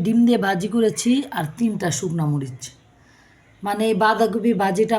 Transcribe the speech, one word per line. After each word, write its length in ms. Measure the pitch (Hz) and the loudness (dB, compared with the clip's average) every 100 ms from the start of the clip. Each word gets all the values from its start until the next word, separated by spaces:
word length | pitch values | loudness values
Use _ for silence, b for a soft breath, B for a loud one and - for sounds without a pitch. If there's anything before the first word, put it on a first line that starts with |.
| 180 | 2
ডিম 120 | 233 233 | 4 4
দিয়ে 140 | 233 196 | 4 0
ভাজি 220 | 190 196 | -2 -2
করেছি 360 | 233 220 - 240 262 285 185 | 0 0 0 0 0 -2 -6
আর 60 | 151 - | -8 -2
তিনটা 300 | 233 190 175 - | -2 -2 -4 -4
শুকনা 260 | 185 170 151 | -4 -2 -2
মরিচ। 300 | 147 135 127 - - _ b b b b b b _ 202 | -2 -6 -10 -16 -20 _ b b b b b b _ -6
মানে 160 | 208 220 | -2 0
এই 60 | 202 | 2
বাঁধাকপি 480 | 214 220 226 214 220 190 | 2 2 0 0 0 2
ভাজিটা 320 | 196 185 220 | 2 0 0